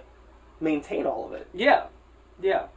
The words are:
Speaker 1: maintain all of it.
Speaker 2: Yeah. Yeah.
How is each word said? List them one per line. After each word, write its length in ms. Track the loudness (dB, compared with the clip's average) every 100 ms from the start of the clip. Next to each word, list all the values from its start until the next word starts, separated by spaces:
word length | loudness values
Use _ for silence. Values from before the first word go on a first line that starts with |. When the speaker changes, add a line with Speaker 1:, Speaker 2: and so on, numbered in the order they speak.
| 0 -20 -20 -20 -20 -6
Speaker 1:
maintain 440 | -2 -2 -2 -4
all 220 | -2 -4 -8
of 60 |
it. 160 | -12 -12
Speaker 2:
Yeah. 340 | 0 4 4 2 -14 -20 -20 -20 -4
Yeah. 260 | 0 0 -2